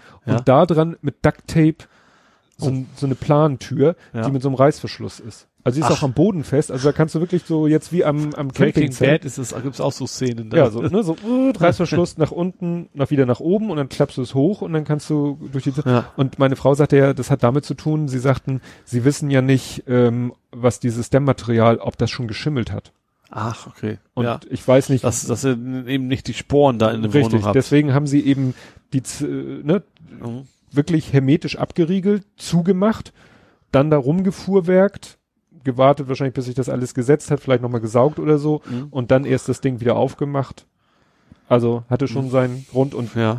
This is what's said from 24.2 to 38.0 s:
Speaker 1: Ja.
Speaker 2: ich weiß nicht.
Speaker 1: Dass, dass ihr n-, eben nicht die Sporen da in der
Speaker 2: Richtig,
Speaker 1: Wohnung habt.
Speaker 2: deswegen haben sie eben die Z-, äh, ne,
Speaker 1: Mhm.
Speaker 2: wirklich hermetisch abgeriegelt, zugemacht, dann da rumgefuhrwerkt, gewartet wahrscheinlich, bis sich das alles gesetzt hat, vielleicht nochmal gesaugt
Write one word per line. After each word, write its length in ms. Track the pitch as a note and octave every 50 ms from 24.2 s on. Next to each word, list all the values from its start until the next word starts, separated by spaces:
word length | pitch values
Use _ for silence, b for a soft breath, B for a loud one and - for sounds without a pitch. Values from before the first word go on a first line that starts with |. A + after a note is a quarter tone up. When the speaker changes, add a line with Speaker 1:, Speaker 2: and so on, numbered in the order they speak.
| A#2+
Speaker 1:
Ja. 140 | A#2+ A2+ - - -
Speaker 2:
ich 180 | - B2+ -
weiß 220 | - B2+ C3+ C#3 -
nicht. 140 | C#3 B2 -
Speaker 1:
Dass, 240 | B2+ - - -
dass 180 | C3+ B2 A#2 C#3
ihr 100 | C3+ B2+
n-, 340 | A#2 A#2+ B2+ C3 C3 B2+ A#2+
eben 180 | C3+ C#3 C3
nicht 220 | B2+ C3 - - -
die 60 | A2+
Sporen 440 | - - - - C#3+ C#3+ C#3 B2 A2
da 140 | A2 A2 A2+
in 100 | A2+ A2
der 100 | G#2+ G2+
Speaker 2:
Richtig, 200 | D3 C3+ A2+ A2
Speaker 1:
Wohnung 120 | A2+ G2
habt. 100 | G#2 G#2
Speaker 2:
deswegen 360 | C3+ B2+ - C#3+ D3 D3 D3 C3
haben 140 | C#3+ D3
sie 140 | C#3 C3+ D3 C3
eben 300 | C3+ C#3 C3+ C3+ B2+ B2+ B B B B B B _ -
die 100 | C#3 A#2+
Z-, 260 | - - - C#3+ C#3+
äh, 340 | C#3+ C3+ C3+ C3+ C3+ C#3 C#3
ne, 180 | C#3+ E3+ G3+ E3 _ _ _ D#3+ - - - B2
Speaker 1:
Mhm. 220 | A#2+ A#2 B2+ C3+ _ _ _ _ _
Speaker 2:
wirklich 420 | - C#3 D3 - E3+ D#3 - - -
hermetisch 460 | C3+ C3 C3 C#3+ E3+ - D#3 - -
abgeriegelt, 640 | - - - - E3+ D3+ F#3 G3 F3 G3+ G#3 G#3 - _ _
zugemacht, 760 | - - - - E3+ E3+ F3+ F#3+ F3+ G3 A3 A3 - - - b b b b b b b b b b b b -
dann 180 | C3+ C#3+ D#3
da 60 | D#3
rumgefuhrwerkt, 1200 | D3 B2 B2+ D#3+ F#3 F#3+ G3 - - - - F#3+ G3 F3 E3+ F#3 F#3 F#3+ G3+ - - - - - _ _ _ _ _ _ _ _ E3 B2
gewartet 440 | C3+ B2 A#2+ C3 C3+ C#3+ - C#3+ B2+
wahrscheinlich, 260 | C3+ - C#3+ C3+ A#2+
bis 100 | - B2
sich 100 | B2+ B2
das 140 | - B2+ C3+
alles 260 | C3+ B2+ B2 B2 -
gesetzt 360 | C3+ A#2+ A#2+ C#3+ - - - D3+
hat, 80 | C#3
vielleicht 220 | - - C3 A#2+ B2
nochmal 180 | A#2+ B2 A#2
gesaugt 400 | A2 A2+ G#2+ B2